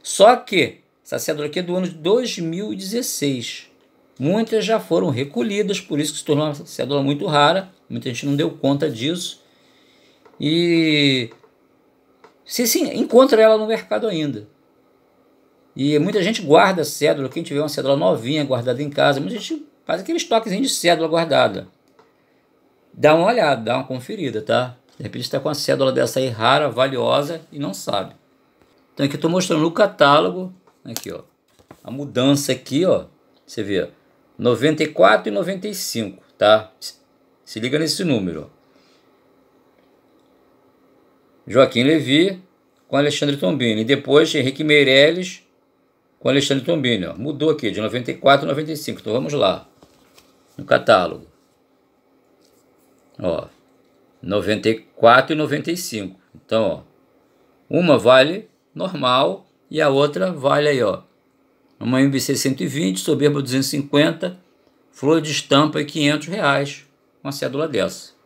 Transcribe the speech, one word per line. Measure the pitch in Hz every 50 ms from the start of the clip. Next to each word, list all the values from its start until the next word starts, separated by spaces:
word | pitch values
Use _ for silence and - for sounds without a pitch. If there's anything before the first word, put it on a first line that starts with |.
Só | _ - - - 196 226 247
que | 240 - - 214 175 131 - - _ _ _ _ _
essa | _ - 131 123
cédula | - - 156 147 147
aqui | 147 147 185
é |
do | 180 170 180
ano | 185 185 180
de | 185
dois | 160 151 175 214 247 254 220 - 190
mil | 170 160 165 180 208 214
e | 214
dezesseis. | 190 190 190 220 240 262 - - - 147 143 135 123 113 - - - - _ _ _ _ _ _ _ _ _ _
Muitas | - 127 151 190 220 226 220 226 214 185
já | 202 226 214
foram | - - - 180 190 170
recolhidas, | 123 117 135 143 - 233 247 220 202 202 208 190 202 185
por | - - 156 143
isso | 156 147
que | - -
se | -
tornou | - 147 143 151
uma | 151 143
cédula | 143 - - - - 123 123 143 143
muito | 139 139 147 143 190
rara. | 190 151 147 143 151 175 190 190 - _ _ _ _
Muita | 120 120 - 131
gente | 120 - 147
não | 143 143
deu | 143 165 165
conta | - - - 135 139 143 160 151
disso. | 123 113 123 151 175 175 180 - - _ _ _ _ _ _ _ _ _ _ _ _ _ _ _ _ _ _ - _ _
E | - 147 160 170 175 170 170 165 160 160 151 147 143 139 135 127 117 - - _ _ _ _ _ _ _ _ _ _ _ _ _ _ _ _ _ - - _ _ _
se, | - - - 247
se | - - 381 311 - -
encontra | - - - - 247 269 277 233 220
ela | 220 220 220 214
no | 214
mercado | 214 226 208 - - 214 214 233
ainda. | 220 185 160 151 143 123 104 107 _ _ _ _ _ _ _ _ _ _ _ _ _ _ _ _ _ _ _ _ _ _ _ _ _ _
E | - 135 147 151 147
muita | 139 196 - 208
gente | 170 202 226 -
guarda | 185 139 151 180 202 190 190 175
a | 143
cédula. | - - - 147 156 160 147 135 131
Quem | - 165
tiver | 160 - 143 143
uma | 151 147
cédula | 143 143 131 135 139
novinha | 147 170 185 165 120 113 127 151 156 143
guardada | 131 131 117 113 127 120 127
em | 147 147
casa, | 143 139 139 143 143 139
muita | 156 190 240
gente | 214 - - 330 294 - _ _ _ _
faz | - 165 175
aquele | 196 - 339 339
estoquezinho | - - 233 220 226 214 185 208
de | 269 269
cédula | - - - 175 170 160 160 160
guardada. | 160 165 165 160 135 131 127 113 98 92 - - _ _ _ _ _ _ _ _ _ _ _ _ _ _ _ _ _ _ _ _ _ _ _ _
Dá | - - 120 147 156
uma | 165 170
olhada, | 208 247 233 175 147 135 120
dá | 110 120 120 135
uma | 131
conferida, | - 127 123 - - 214 208 165 127 107 107
tá? | - - 113 117 127 123 120 _ _ _ _
De | -
repente | 131 104 - 131 123 -
tá | - 139
com | - 156
uma | 147
cédula | 143 - - 139 135 135 131
dessa | 127 131 127 120 - 131
aí | 131 131
rara, | 113 104 110 131 135 147 151 135
valiosa | 113 123 131 139 131 120 117 117 123 139 147 147 170 160 - _
e | - 147
não | 143 185 196
sabe. | - - - - 98 92 - - _ _ _ _ _ _ _ _ _ _ _ _ _ _ _ _
Então | - 143
aqui | 139 143
eu | 143
tô | - 160
mostrando | 175 185 180 - 170 156
no | 156 170
catálogo, | 165 - 208 196 190 - 147 139 143 151 175 180 175 185 185 185 - _ _ _ _ _ _
aqui | - 117 110 - -
ó, | 85 - - _ _ _ _ _ _ _ _ _ - _ _
a | -
mudança | 117 139 147 139 113 123 127 139 143 143 143 -
aqui | 131 - - - 123 147 180
ó, | 185 123 92 - - _ _ _ _ _ _ _
você | - - -
vê, | 104 101 101 90 82 - _ _ _ _ _ _ _ _ _
noventa | - - 120 120 95 123 156 156 151
e | 156
quatro | - - 170 185 202 214 202 - 226
e |
noventa | 202 202 175 175 196 185 185 214
e | 202
cinco, | - - - - 117 107 95 - - _ _ _
tá? | _ 107 104 110 110 107 - _ _ - - - _ _ _ _ _ _ _ _ _ _
Se | - - 113
liga | 113 127 135 151
nesse | 165 151 - -
número, | 190 165 131 107 95 87 80 78 73 -
ó. | _ _ _ _ _ _ _ _ _ _ _ _ _ _ _ _ _ _ _ _ _ _ _ _ _ _ _ _ _ _ _ _ _ _ _ _ _ _ _ _ _ _ _ _ _ _ _ _ _ _ _ _ _ _ _ _ _ _ _
Joaquim | - 95 127 131 - - 117 127
Levy | 139 160 160 131 123 135 156 175 202 190 185 - _ _ _ _ _ _ _ _ _
com | 131
Alexandre | 135 147 147 143 - 147 143 139
Tombini, | 139 - 185 160 127 123 117 110 107
e | 113
depois | 117 139 - - 131 139 147 165 - -
Henrique | 151 123 135 139 - 156
Meirelles | 151 147 147 139 127 135 135 143 156 170 180 185 185 - - _ _ _ _ _ _ _ _ _ _ _ _ _ _ _ _
com | - 120
Alexandre | 131 139 139 - 139 135 -
Tombini, | 170 170 156 131 123 117 98 90
ó. | 80 -
Mudou | - 123 151 147 131 147 160
aqui, | 151 - - 104
de | 90 101
noventa | 110 104 107 123 123 -
e | -
quatro | - - 135 139 139 151
e | 160
noventa | 139 147 156 151
e | 160
cinco, | - - - 107 -
então | - 110
vamos | 110 127 151 151 147
lá, | 135 107 95 82 80 - _ _ _ - _ _ _ _ _ _ - _ _ _ _ _ _ _
no | - 95
catálogo. | - 127 - - - 110 95 90 80 - - - _ _ _ _ _ _ _ _ _ _ _ _ _ _ _ _ _ _ _ _ _ _ _ _ _ _ _ _ _ _ _ _ _ _ _ _ _ _ -
Ó, | 92 90 82 - - - _ _ _ _ _ _ _ _ _ _ _ _ _ _
noventa | - 85 101 104 87 98 110 104 - 110
e | 113
quatro | 110 - _ _ - - 117 120 131 131 - 160
e |
noventa | 151 151 139 147 147 143 165
e | 170
cinco. | 180 - - 120 107 98 92 92 _ _ _ _
Então, | - _ _ 113 113 110 92 78 69 - _ _ _ _ _ _ _ _ _ _ _ _ _ _ _ _ _
ó, | - 160
uma | 180 165 143 113
vale | 95 120 127 131 135 151 175 208 - _ _ _ _ _ _
normal, | 151 180 185 180 147 131 123 123 131 147 175 190 190 _ _ _ _ _ _
E | 151 156
a | 156 147
outra | 135 139 147 147 143 175 190 185
vale | 175 147 127 139 143 147 147 147
aí, | 143 123
ó, | 113 101 92 - - _ _ _ _ _ _ _ _ _ _ _ _ _ _ _
uma | 110 113 131 131
M | 139 143
B | 135 131
C | 123 - 135
cento | - - 143 135 135
e | -
vinte, | 156 127 147 175 190 185 185
soberba | - - 151 127 143 147 147 143
duzentos | 135 120 127 135 131 -
e |
cinquenta, | - 143 139 - - 143 151 165 165 - - 180 180 - _ _ _ _ _ _ _ _ _ _
flor | _ - 131 143 160 160
de | 151 156
estampa | 143 - - - 139 139 156 151 143 156
e | 143
quinhentos | 143 - 160 147 143 151 147 147
reais, | 170 185 214 - 143 139 143 143 143 - - _ _ _ _ _ _ _ _
uma | - 147
cédula | 139 - 143 131 127 139 160 160
dessa. | 131 101 90 90 - - - - _ _ _